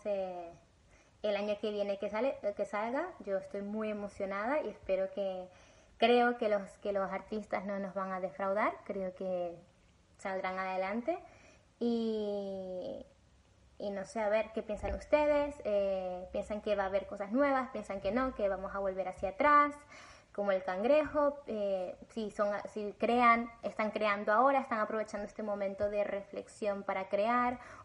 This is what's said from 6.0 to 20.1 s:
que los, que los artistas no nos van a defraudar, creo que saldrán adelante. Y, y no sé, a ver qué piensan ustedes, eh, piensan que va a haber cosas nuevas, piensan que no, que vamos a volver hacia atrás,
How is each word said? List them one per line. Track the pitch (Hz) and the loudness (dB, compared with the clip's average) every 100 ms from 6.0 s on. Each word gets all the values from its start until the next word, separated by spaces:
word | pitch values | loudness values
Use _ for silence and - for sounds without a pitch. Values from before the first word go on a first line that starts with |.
| 233 240 240 240 | 6 8 6 4
que | 220 | 2
los, | 208 190 - | 0 -2 -8
que | 208 | -4
los | 202 190 | -2 -2
artistas | 190 - 214 208 214 196 | -4 -4 -6 -4 -4 -2
no | 196 | -4
nos | 196 196 | -4 -4
van | 190 | -4
a | 185 | -4
defraudar, | 185 - 196 202 262 - | -6 -2 0 2 0 -2
creo | - 196 185 185 | -6 -4 -4 -4
que | 190 180 175 165 - _ _ _ _ - | -4 -2 -4 -8 -18 _ _ _ _ -10
saldrán | 202 190 185 185 | -6 -4 -4 -4
adelante. | 190 185 190 220 302 370 - - - - _ - | -2 -2 0 -2 -2 -4 -6 -20 -20 -20 _ -4
Y, | 240 233 226 220 208 202 196 190 185 180 180 - - _ _ _ _ _ - - | 0 2 0 0 -2 -2 -4 -6 -6 -8 -8 -10 -12 _ _ _ _ _ -20 -8
y | 202 | -6
no | 196 190 | -6 -6
sé, | 226 | -2
a | 208 | 2
ver | 214 214 | 2 0
qué | 226 | -4
piensan | 208 202 - | -6 -6 -4
ustedes, | - - 302 294 294 285 285 - | -4 4 4 6 4 2 -2 0
eh, | 202 196 190 185 180 185 | 2 2 0 -2 -6 -6
piensan | 208 196 214 | -6 -4 -4
que | 214 202 | 0 0
va | |
a | 190 | 2
haber | 196 190 | 0 -2
cosas | 202 196 | -8 -2
nuevas, | 240 285 269 240 | 4 4 4 0
piensan | 214 208 196 | -6 -6 -4
que | 196 | 0
no, | 233 262 254 | 0 0 0
que | 202 | 0
vamos | 190 196 196 | 0 -4 -2
a | |
volver | 196 185 180 | -2 -2 -4
hacia | - 190 | -2 -4
atrás, | 190 294 294 294 285 - - - | 2 6 8 6 0 -14 -20 -20